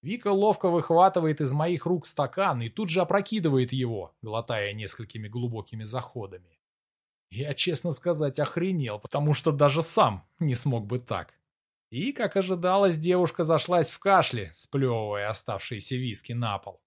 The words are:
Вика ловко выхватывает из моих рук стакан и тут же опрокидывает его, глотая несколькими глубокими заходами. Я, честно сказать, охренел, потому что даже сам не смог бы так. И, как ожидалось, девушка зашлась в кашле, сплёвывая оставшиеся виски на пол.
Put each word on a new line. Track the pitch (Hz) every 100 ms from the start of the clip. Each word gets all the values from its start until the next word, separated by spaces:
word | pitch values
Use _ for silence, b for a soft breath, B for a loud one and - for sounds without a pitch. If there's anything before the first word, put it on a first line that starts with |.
Вика | 131 233 208
ловко | 196 220 208 185
выхватывает | 170 - 165 190 185 160 151
из | 143
моих | 139 165 175 -
рук | 180 -
стакан | - 139 - 196 131
и | 117
тут | - 208
же | 165
опрокидывает | 175 202 196 214 165 135 123
его, | 131 123 110 85 _
глотая | 110 110 117 113 101
несколькими | 104 107 - 110 113 107
глубокими | 113 120 113 101 110
заходами. | 110 123 120 127 98 92 92 _ _ _ _ _ _ _ _ 101
Я, | 147 143
честно | - 160 175
сказать, | 147 175 156 147 131
охренел, | 147 - 180 185 127 104
потому | - 151 147
что | 147 -
даже | 147 143 139
сам | 160 - 156 98 - _
не | 160
смог | 123 - 120 104
бы | 127
так. | 123 98 82 _ _ _ _ _ _
И, | 117 208
как | 285 220 196
ожидалось, | 185 185 180 190 202 165
девушка | 165 180 175 -
зашлась | 160 160 - 180 165
в | -
кашле, | 196 190 - 117 92
сплёвывая | - - 143 135 117 107 104 104
оставшиеся | 107 - 101 - 110 - 127
виски | 127 101 -
на | 120 117 98
пол. | - 95